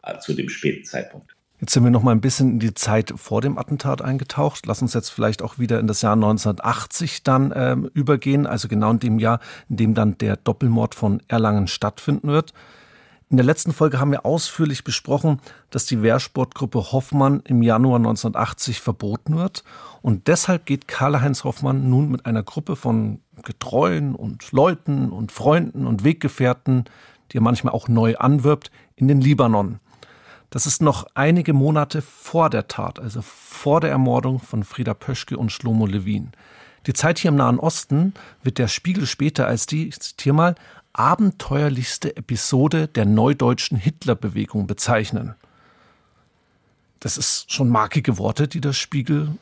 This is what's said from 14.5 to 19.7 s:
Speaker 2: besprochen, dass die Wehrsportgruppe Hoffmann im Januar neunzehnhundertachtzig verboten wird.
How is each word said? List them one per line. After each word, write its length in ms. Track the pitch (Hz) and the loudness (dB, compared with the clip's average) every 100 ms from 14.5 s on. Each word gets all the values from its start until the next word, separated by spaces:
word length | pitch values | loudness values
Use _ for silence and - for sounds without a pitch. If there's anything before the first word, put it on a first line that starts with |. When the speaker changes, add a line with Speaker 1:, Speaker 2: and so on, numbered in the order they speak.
| - 160 135 | -2 -2 -2
Speaker 2:
besprochen, 560 | - 113 - 139 160 139 - - _ | -6 -8 -2 0 2 0 -4 -20 _
dass 160 | 135 | -6
die 160 | - 120 | -2 2
Wehrsportgruppe 920 | 110 120 - - 127 - 120 123 101 | 2 2 0 -4 -4 -4 -4 -2 -2
Hoffmann 500 | 131 131 147 135 139 | -4 -2 2 2 2
im 160 | - 123 | 2 2
Januar 380 | 117 110 131 123 | 4 4 4 4
neunzehnhundertachtzig 840 | 113 113 117 - 113 - - 113 | 2 0 -2 -2 -4 -4 -6 -6
verboten 560 | - - 101 110 - 156 | -4 -4 -4 -6 -4 -2
wird. 280 | 185 - - | -2 -6 -18